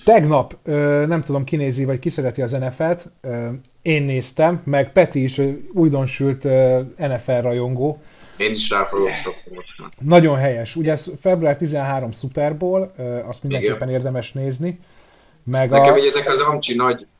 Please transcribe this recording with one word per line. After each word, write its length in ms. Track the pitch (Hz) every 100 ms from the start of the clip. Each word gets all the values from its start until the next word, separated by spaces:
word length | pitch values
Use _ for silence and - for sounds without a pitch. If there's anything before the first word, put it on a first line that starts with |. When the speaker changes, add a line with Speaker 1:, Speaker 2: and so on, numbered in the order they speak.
Speaker 1:
Tegnap, 540 | - 220 151 147 123 -
ö, 420 | - 147 147 147 151
nem 160 | 170
tudom, 200 | 156 139
ki 120 | 131 151
nézi, 300 | 139 131 135
vagy 140 | 127
ki 100 | 160
szereti 320 | - 131 117
az 100 | 123
N 120 | 131 131
F 80 | 127
L-t, 320 | 160 175 - _
ö, 260 | 127 120 117 127 - _
én 220 | 165 151
néztem, 580 | 139 131 123 - 160 175 143
meg 260 | 143 135
Peti 320 | 196 165 139
is, 140 | 131 131
ö, 120 | 139 143 -
újdonsült, 720 | 196 160 139 131 - 139 135 139
ö, 340 | 131 131 127 131 -
N 200 | 147 123
F 40 | -
L 40 | 123
rajongó. 600 | 120 123 123 127 143 147 - - - -
Speaker 2:
Én 140 | 107
is 180 | 104 101
rá 140 | 101
fogok 300 | 98 98 95
szokni 420 | - 92 - - 90
most 180 | - -
már. 100 | 92 -
Speaker 1:
Nagyon 340 | 139 175 160 135
helyes. 380 | 135 117 113 165
Ugye 160 | 156
ez 140 | 151 - -
február 360 | 190 180 160 143
tizenhárom 540 | 165 147 135 139 123
Super 460 | 113 131 151 147 151
Bowl, 340 | 180 190 185 -
ö, 60 | 123 123
azt 260 | 123 120
mindenképpen 320 | 139 135 104 110 127
Speaker 2:
Igen. 20 |
Speaker 1:
érdemes 420 | 127 127 127 113
nézni. 480 | 135 135 127 170 180 - _ _ _ _ _
Meg 260 | - 131 127
Speaker 2:
Nekem 240 | 139 139
Speaker 1:
a 40 | 147
Speaker 2:
így 80 | 139
ezek 240 | 143 139
az 100 | 131
amcsi 360 | 147 147 - 117
nagy 320 | 127 120 -